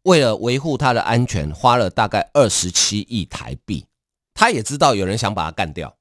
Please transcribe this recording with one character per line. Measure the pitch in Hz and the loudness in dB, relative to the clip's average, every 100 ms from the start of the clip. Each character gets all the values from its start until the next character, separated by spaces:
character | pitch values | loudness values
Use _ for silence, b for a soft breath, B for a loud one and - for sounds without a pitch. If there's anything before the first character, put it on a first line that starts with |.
为 | - 175 | 2 4
了 | 127 107 | 4 0
维 | 117 131 | -2 -2
护 | 160 131 | -2 -2
他 | 135 | 0
的 | 117 | 0
安 | 90 117 123 | 0 0 0
全， | 98 73 | -2 -6
花 | 76 123 123 | 0 2 4
了 | 98 | 2
大 | - 107 | 0 0
概 | 104 - | -2 0
二 | 147 117 | 2 2
十 | - 90 | 2 -2
七 | - - 104 | -2 -2 -2
亿 | - 117 | -4 -6
台 | 85 - 58 67 | -6 -8 -8 -8
币。 | - - - _ _ _ _ - | -8 -8 -10 _ _ _ _ 0
他 | 233 | 0
也 | 165 | 0
知 | 107 139 | -4 2
道 | 151 | 2
有 | 107 | 2
人 | 92 110 | 0 -2
想 | 101 | -2
把 | 95 80 | -2 -4
他 | |
干 | 80 87 | -4 -6
掉 | 76 71 - | -6 -12 -14